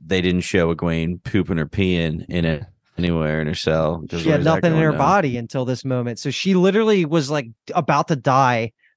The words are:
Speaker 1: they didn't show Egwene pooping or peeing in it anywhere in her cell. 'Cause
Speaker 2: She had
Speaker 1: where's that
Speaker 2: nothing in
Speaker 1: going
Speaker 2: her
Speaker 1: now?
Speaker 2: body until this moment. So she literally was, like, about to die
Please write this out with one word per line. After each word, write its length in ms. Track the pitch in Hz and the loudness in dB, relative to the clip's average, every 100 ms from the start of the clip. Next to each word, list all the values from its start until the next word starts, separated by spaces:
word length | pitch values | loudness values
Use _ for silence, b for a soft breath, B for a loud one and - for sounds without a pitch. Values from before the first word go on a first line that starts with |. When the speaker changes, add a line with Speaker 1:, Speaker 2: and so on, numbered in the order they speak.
| 80 | -4
Speaker 1:
they 160 | 95 | 0
didn't 200 | 90 90 | 0 0
show 320 | - 95 82 | 0 0 2
Egwene 480 | 80 85 82 80 87 | 0 -2 -2 -4 -6
pooping 380 | - 104 90 85 | -4 -2 0 -2
or 60 | 76 | -4
peeing 580 | 101 92 90 82 80 - | -2 0 0 -2 -4 -6
in 160 | 87 82 | -2 -2
it 180 | 76 - _ _ - | -2 -8 _ _ -4
anywhere 440 | 87 82 78 78 | -2 0 0 -2
in 60 | 78 | -4
her 80 | 78 | -4
cell. 500 | - 80 78 82 78 | 0 0 0 -2 -6
'Cause 120 | 87 | -4
Speaker 2:
She 80 | 160 | 0
had 80 | 147 | 2
Speaker 1:
where's 80 | 143 | 2
that 100 | - | 2
Speaker 2:
nothing 160 | 170 | 2
in 80 | 160 | 2
Speaker 1:
going 40 | 160 | 2
Speaker 2:
her 60 | |
Speaker 1:
now? 40 | 151 | 2
Speaker 2:
body 360 | 139 196 147 120 | 2 2 0 -4
until 300 | 113 139 123 | -6 -6 -4
this 180 | 123 | -4
moment. 340 | 135 127 120 113 | -4 -4 -4 -6
So 100 | 143 | -6
she 220 | - 190 | -2 2
literally 500 | 185 185 196 220 202 | 4 4 4 4 2
was, 260 | 156 165 135 | 2 0 0
like, 180 | 151 113 - - 175 | -4 -6 -12 -6 -4
about 320 | 151 147 165 | 0 2 2
to 80 | 143 | 0
die 560 | 139 131 131 120 113 _ _ | 2 4 4 2 -2 _ _